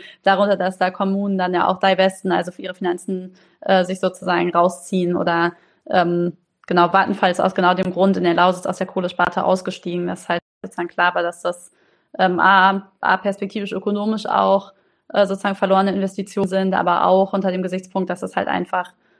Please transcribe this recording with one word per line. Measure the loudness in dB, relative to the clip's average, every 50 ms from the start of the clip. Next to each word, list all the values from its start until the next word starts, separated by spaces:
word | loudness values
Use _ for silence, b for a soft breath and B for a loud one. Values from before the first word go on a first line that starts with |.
| B B B B
darunter, | 2 2 4 4 4 2 2
dass | 0 0 -4 -2 0
da | -2 -2
Kommunen | 0 -2 -2 -2 -2 -2 -2 -2 -2
dann | -2 -2 0
ja | 0 0 2 0
auch | 0 2
divesten, | 2 2 2 4 2 0 0 -2 -4 -2
also | -2 -2 -2 -4
für | -8 -12
ihre | -12 -12 -10
Finanzen, | -6 -4 -4 -4 -4 -6 -6 -8 -8 -8 -12 b b b b b b
äh, | 0 2 2 2 2
sich | 0 -2 -2
sozusagen | -2 -4 -4 -4 -4 -2 0 0 0 2
rausziehen | 4 4 4 2 2 -4 -8 -4 -2 0 0 0 0 -2
oder, | 0 0 0 0 0 -2 -2 b b b b b b 0
ähm, | 0 2 2 2 0 0 -2 -2 -4 _ _ _ _ _ -6
genau, | -2 2 2 4 4 4
Vattenfall | 2 2 2 0 0 0 0
ist | 2 2
aus | 0 0 0
genau | 2 2 2 2
dem | 2 -2 -2
Grund | 0 2 2 2 2
in | 2 2
der | 0 2
Lausitz | 4 4 2 2 0 -4
aus | -6 -6 -6
der | -6
Kohlesparte | -6 -4 -6 -6 -4 -2 0 -2 0 0 0 0
ausgestiegen, | 0 0 0 -2 -8 -10 -10 -8 -8 -6 -6 -6
dass | -6 -8 -8 -6 -6
halt | -6 -6 _ _ _ _
sozusagen | -18 -14 -8 -8 -8 -6
klar | -2 0 0 0 0
war, | 0
dass | -4 -4 -6 -4
das, | -6 -6 -6 -6 -12 -20 _ _ _ _ _ _ _ _ -4 0
ähm, | 0 0 2 4
A, | 4 6 6 6 6 4 2 0 -4 _ _ -4
A, | 0 0 0 0
perspektivisch | 0 -4 -4 -4 -8 -8 -6 -8 -8 -6
ökonomisch | -8 -6 -4 -4 -4 -2 -2 -2 -4 -4 -4
auch, | -2 0 2 2 4 2 0 0 -6 _ _ _ _ _ _ _ -4
äh, | 0 0 0
sozusagen | 0 0 -4 -4 -4 -4
verlorene | -2 0 2 2 2 2 0
Investitionen | 0 -2 -4 -4 -6 -8 -10 -6 -4 -4 -4 -2
sind, | 0 0 0 0 0
aber | 0 0 0 0 2 4
auch | 4 4 4 2 2 0
unter | -2 -2 -2
dem | -2 -4
Gesichtspunkt, | -4 -4 -6 -8 -8 -6 -6 -6 -4 -4
dass | -6 -8
es | -8 -6 -4
halt | -4 -2 -2
einfach | -2 -2 -2 -2 -4 -4 -4 -6 _ _ _ _ _